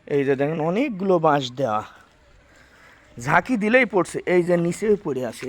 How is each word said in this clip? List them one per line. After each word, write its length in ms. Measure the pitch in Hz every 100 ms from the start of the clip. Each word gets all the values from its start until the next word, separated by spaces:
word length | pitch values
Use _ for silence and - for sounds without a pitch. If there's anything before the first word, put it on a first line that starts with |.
| -
এই 180 | 143
যে 100 | 135 135
দেখেন, 240 | 143 165
অনেকগুলো 580 | 160 190 294 185 196 175
বাঁশ 320 | 156 147 127
দেওয়া, 320 | 123 127 107 107 - - _ _ _ _ _ _ _ - - _ -
ঝাঁকি 400 | 123 165 180 247
দিলেই 300 | 208 247 240
পড়ছে। 320 | 190 160 143 -
এই 160 | 180
যে 140 | 170 175
নিচেও 400 | 170 170 220 208
পড়ে 180 | 151 127 123
আছে। 180 | 113